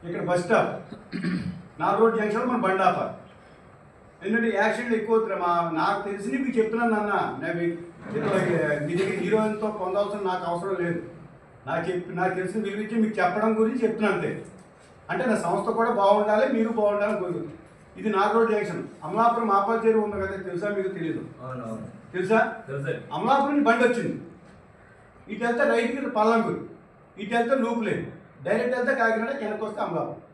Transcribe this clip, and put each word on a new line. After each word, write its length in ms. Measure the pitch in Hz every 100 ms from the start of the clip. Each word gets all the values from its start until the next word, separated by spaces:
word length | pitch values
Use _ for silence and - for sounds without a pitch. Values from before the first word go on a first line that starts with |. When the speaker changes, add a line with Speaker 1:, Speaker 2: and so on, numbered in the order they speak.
| 170
Speaker 1:
ఇక్కడ 160 | 170 170
బస్ 120 | 175 170
స్టాప్ 280 | 151 - - - - - - 175 180 - - - -
నాలుగు 220 | 170 214
రోడ్ 120 | 226 220
జంక్షన్లో 280 | 208 208 247
మనం 100 | 226 190
బండి 180 | 190 185
ఆపాలి. 280 | 156 - - - - - - - - - - - -
ఎందుకంటే 280 | 190 226 226 196
యాక్సిడెంట్ 360 | 220 226 240 220
ఎక్కువ 180 | 214 220
అవుతుంది. 200 | 196 190
మా, 80 | 175 170 170 160
నాకు 200 | 185 202 196
తెలిసి 300 | 196 240 262
మీకు 120 | 262 226
చెప్తున్నాను 320 | 220 226 233
నాన్న, 200 | 208 208 190 - -
నేను 140 | 165 170
మీ, 80 | 170 170 - - - 147
ఏదో 120 | 147 190 180 165 151 147 147
మీ 80 | 180
దగ్గర 180 | 190 -
హీరోయిన్తో 440 | 180 220 214 208 214 214
పొందవసరం 420 | 185 196 202 202 190
నాకు 140 | 180 170
అవసరం 260 | 175 190 180
లేదు. 180 | 175 170 - - - - - - -
నాకు 160 | 165 170
చెప్పి, 260 | 180 - 170
నాకు 140 | 185 185
తెలిసిన 240 | 180 220 196
విలువించి 360 | 202 214 226
మీకు 120 | 214 -
చెప్పడం 340 | 180 208 220 220
గురించి 240 | 220 262 226
చెప్తున్నాను 300 | 220 208 175
అంతే. 140 | 156 - - - - - - - -
అంటే 120 | 185 254
నా 60 | 208 170
సంస్థ 220 | 196 214 226
కూడా 120 | 226 202
బాగుండాలి, 440 | 196 208 208 214 262 233
మీరు 140 | 220 220
బాగుండాలని 400 | 208 208 208 214
కోరుకుంటున్నాను. 420 | 180 170 151 - - - - -
ఇది 100 | 208 196
నాలుగు 200 | 202 226
రోడ్ 140 | 220
జంక్షన్, 300 | 214 170 - - - 151
అమలాపురం 420 | 202 233 240 220
మాపాల 240 | 196 202 226 220
చెరువు 180 | 220 208
ఉంది 120 | 196
కదా, 140 | 190 190 180
తెలుసా 180 | 175 208 196
మీకు? 120 | 185 170
తెలీదు. 240 | 160 131 - -
Speaker 2:
అవునవును. 440 | 131 127 117 110 - - -
Speaker 1:
తెలుసా? 260 | 180 185 226 - - -
Speaker 2:
తెలుసా? 320 | 139 139 - - -
Speaker 1:
అమలాపురం 340 | 226 269 285
నుంచి 140 | 285 226
బండి 140 | 233 240
వచ్చింది, 280 | - - - - - - - - - - - - - -
ఇటు 100 | 202 240
వెళ్తే 200 | 233 -
రైట్కి 400 | 233 240 277 226 208
పల్లంకూరు, 420 | 214 226 - - - - - - - -
ఇటు 160 | 202 233
వెళ్తే 200 | 240 262
లూప్ 200 | 226 233 208
లేదు, 160 | 156 - - - - 135
డైరెక్ట్ 280 | 226 247 254
వెళ్తే 180 | 269 262
కాకినాడ, 300 | 226 220 226 -
వెనక్కి 220 | 214 214 208
వస్తే 140 | - 185
అమలాపురం. 360 | 160 143 - -